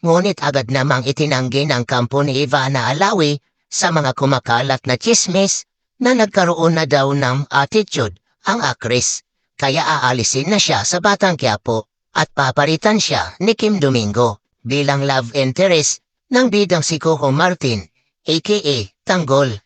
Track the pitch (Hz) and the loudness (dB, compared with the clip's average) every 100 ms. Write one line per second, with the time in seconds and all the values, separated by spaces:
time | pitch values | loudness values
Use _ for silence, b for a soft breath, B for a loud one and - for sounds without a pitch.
0 | 170 170 196 180 143 139 113 135 131 127 | 2 2 2 -2 -2 -2 -2 -2 0 0
1 | 123 139 151 131 127 131 147 127 120 127 | 0 -2 0 0 -2 -2 0 -2 0 -2
2 | 120 139 143 131 143 143 131 139 117 147 | 0 0 0 0 0 0 0 -2 -2 0
3 | 196 214 151 147 _ _ _ - 165 165 | 0 2 0 -2 _ _ _ -4 -2 0
4 | 143 127 139 135 - 117 131 131 - 127 | -2 0 0 0 0 -2 0 -4 -2 -2
5 | - 233 - 185 196 - - _ _ _ | 2 0 2 0 0 -2 -8 _ _ _
6 | 247 254 214 196 175 170 170 160 156 143 | 0 2 2 2 0 2 2 2 2 2
7 | 135 143 131 127 143 135 139 214 208 - | 2 0 0 -2 -2 -2 0 0 -2 -4
8 | 113 87 _ _ - 233 143 123 117 123 | -4 -6 _ _ -4 -2 -2 -4 -2 -2
9 | 120 - _ _ _ _ 139 139 - - | -2 -6 _ _ _ _ -2 -2 -2 0
10 | 127 127 110 131 147 208 - 160 95 175 | 0 0 -2 -2 0 0 0 0 -2 -2
11 | 202 202 190 165 127 104 - 113 - _ | 0 2 0 0 -2 -2 -2 -4 -6 _
12 | _ - 156 - 135 127 143 160 214 208 | _ -4 -4 -2 -2 0 0 2 2 2
13 | - 127 - - 190 220 214 208 143 127 | 0 -2 -4 -4 -2 0 0 2 2 2
14 | 104 104 120 104 _ _ 120 139 143 139 | 0 0 0 0 _ _ -4 -2 0 0
15 | 139 135 117 139 131 127 190 170 143 - | 0 0 -2 -2 -2 2 2 2 0 -4
16 | _ _ _ 247 254 202 196 175 147 160 | _ _ _ 2 2 2 2 0 0 -2
17 | 160 156 139 139 180 180 139 113 90 _ | 0 0 0 2 0 0 -2 -4 -6 _
18 | _ _ - 160 - 208 147 135 101 _ | _ _ -4 -4 0 -2 0 -4 -4 _
19 | - 185 156 135 139 104 | -2 -2 2 2 2 -2